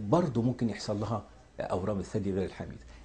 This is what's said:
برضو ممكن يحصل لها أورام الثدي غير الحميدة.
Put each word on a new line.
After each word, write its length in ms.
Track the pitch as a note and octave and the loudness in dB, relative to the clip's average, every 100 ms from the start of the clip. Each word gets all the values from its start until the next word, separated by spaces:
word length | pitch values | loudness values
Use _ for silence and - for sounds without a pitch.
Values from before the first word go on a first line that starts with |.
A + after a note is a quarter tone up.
| G2+ | 4
برضو 340 | D#3+ E3 A#2 | 4 4 4
ممكن 280 | A#2+ A#2+ A#2 | 2 2 0
يحصل 300 | G2 - G#2 | 0 -2 -2
لها 240 | G#2 A2 - - - - | 0 -2 -4 -20 -18 -6
أورام 380 | - F#2+ G2 G2+ | -2 0 0 0
الثدي 340 | F2+ G#2+ G2 | 0 -2 0
غير 120 | F#2+ | 0
الحميدة. 360 | F2+ - E2+ - - - | 0 -4 -10 -10 -16 -16